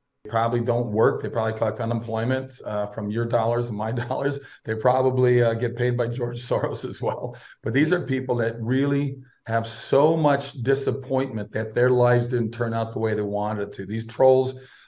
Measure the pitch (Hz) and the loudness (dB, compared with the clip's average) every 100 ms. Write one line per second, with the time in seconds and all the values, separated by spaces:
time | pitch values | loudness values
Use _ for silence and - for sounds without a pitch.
0 | _ _ - 113 117 120 110 120 117 107 | _ _ -2 2 2 2 2 0 2 4
1 | 120 - 107 117 110 107 110 104 113 117 | 4 4 -4 -2 -2 0 -2 -2 -2 -2
2 | 113 113 120 131 131 - 104 104 104 - | -2 -2 0 -2 -4 -10 -6 -4 -4 -4
3 | 104 107 113 117 113 120 120 104 110 123 | -4 -2 0 0 2 0 -2 -4 -4 -4
4 | 123 135 143 143 - - - 110 127 131 | -4 -2 -4 -4 -10 -14 -6 0 2 4
5 | 131 123 127 123 117 113 120 - 123 120 | 2 4 4 6 4 2 -2 0 0 0
6 | 117 123 120 120 - 117 151 139 123 - | -2 -2 -6 -6 -2 -2 -2 -4 -8 -6
7 | 135 - 120 - - - 120 123 156 175 | -4 -4 -6 -12 -20 -10 -2 2 2 2
8 | 127 131 123 120 117 123 117 131 143 143 | 0 -4 -2 0 -2 -2 0 2 2 0
9 | 143 - - _ - 113 113 - - 139 | -2 -6 -14 _ -4 -2 -2 -8 0 4
10 | 156 165 151 135 - - 127 135 135 110 | 4 4 2 2 -2 -4 0 0 0 -4
11 | - 131 131 110 104 110 - 120 127 123 | -2 -2 -2 -4 -6 -6 -4 2 4 4
12 | 123 123 120 120 113 - 113 113 113 110 | 4 4 2 -2 -2 -2 -2 -2 -4 -2
13 | 110 104 104 104 104 104 101 - 95 113 | -2 0 -2 -2 -2 -4 -6 -8 -8 -6
14 | 110 - 135 131 127 127 - - | -6 4 6 6 2 -4 -14 -20